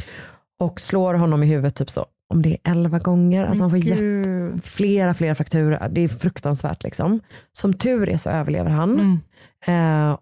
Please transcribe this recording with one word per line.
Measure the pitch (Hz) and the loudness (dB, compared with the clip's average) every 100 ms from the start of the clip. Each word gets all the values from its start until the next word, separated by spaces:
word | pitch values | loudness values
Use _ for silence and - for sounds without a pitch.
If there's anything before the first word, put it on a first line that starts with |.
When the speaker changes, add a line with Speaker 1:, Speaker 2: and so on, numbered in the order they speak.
| - - - - _ - | -20 -18 -20 -20 _ -6
Speaker 1:
Och | 175 - | -4 -4
slår | - 196 185 | -4 0 2
honom | 175 170 151 | 2 2 2
i | 151 | 2
huvudet | 151 139 - | 2 0 -2
typ | 139 | -4
så, | - - _ - | -4 -8 _ -2
om | 165 | 0
det | 156 165 | 2 0
är | - | 0
elva | 175 170 165 | 0 0 0
gånger. | 180 180 175 185 196 | 0 2 4 2 0
Alltså | 208 | 0
Speaker 2:
Men | 185 | 2
Speaker 1:
han | 180 | 2
får | 165 - | 2 0
Speaker 2:
gud. | 208 202 190 185 175 | 0 0 -2 -2 -4
Speaker 1:
jätt-, | 175 | -6
flera, | - - 202 202 180 | -6 -2 0 2 2
flera | 170 165 | 0 0
frakturer. | 147 156 160 151 151 123 | -2 0 0 2 0 -2
Det | 160 | 0
är | 170 | -2
fruktansvärt | - 180 - 143 143 143 160 | 0 -4 -4 -4 -4 -4 -6
liksom. | - - 165 220 - - _ | -8 -4 -2 -2 -4 -20 _
Som | - 196 | -4 -2
tur | 190 240 247 196 | 0 0 0 0
är | 170 | 0
så | - | -2
överlever | 160 147 147 170 | -2 -2 -2 0
han. | 151 175 233 | 2 2 2
Speaker 2:
Mm. | 202 175 - _ - _ - 175 165 156 151 | 4 2 -2 _ -20 _ -2 2 2 2 2
Speaker 1:
Eh, | 147 | -2